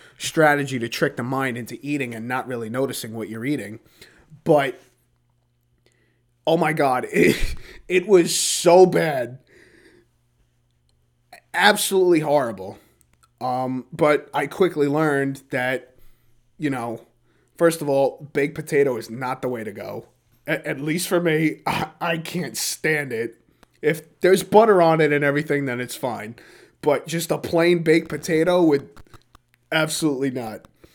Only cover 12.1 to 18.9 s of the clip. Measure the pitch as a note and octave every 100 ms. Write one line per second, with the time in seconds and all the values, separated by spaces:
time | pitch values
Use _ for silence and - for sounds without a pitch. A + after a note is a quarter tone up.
12.1 | E3 D3+ D3 A#2+ F#2+ F#2+ - _ _ _
13.1 | _ _ _ B2+ B2+ B2+ B2+ A#2+ D3+ D3+
14.1 | D3 - C#3+ D3 - F3+ D3+ C#3+ D3 D#3
15.1 | C#3 C#3 C3+ _ C3 B2+ C3 - _ -
16.1 | _ _ _ _ _ D3 C3 A#2 A2+ -
17.1 | _ _ _ _ - E3+ D#3+ C#3+ C#3 C3+
18.1 | - D3 - D3+ D#3 C#3+ D3 C#3